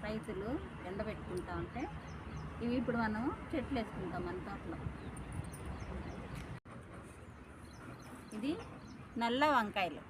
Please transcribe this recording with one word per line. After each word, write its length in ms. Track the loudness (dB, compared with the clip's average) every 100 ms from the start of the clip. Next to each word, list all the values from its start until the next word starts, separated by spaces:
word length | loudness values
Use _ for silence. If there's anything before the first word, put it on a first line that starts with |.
రైతులు 460 | 0 -2 0 0 2 0 -2 -4 -4
ఎండబెట్టుకుంటా 640 | 0 0 -2 -2 -2 0 0
ఉంటే 200 | 0 -2 -2 -4 -6 -8 -6 -4 -4 0
ఇవి 100 | 2 4
ఇప్పుడు 180 | 4 4
మనం 200 | 4 4 2 2 0
చెట్లు 260 | 0 4 2
వేసుకుంటాం 420 | 2 0 0 0 0
మన 100 | -2 -4
తోటలో. 320 | -4 -4 -2 -2 -4 -6 -6 -4 -4 -4 -6 -4 -4 -4 -4 -4 -6 -4 -6 -6 -8 -8 -12 -10 -12 -12 -12 -12 -12 -14 -12 -12 -12 -10 -10 -10 -12 -8 0
ఇది 160 | 2 2 -2 -8 -10 -10 -6 2
నల్ల 220 | 4 8 10 8
వంకాయలు 460 | 6 4 2 0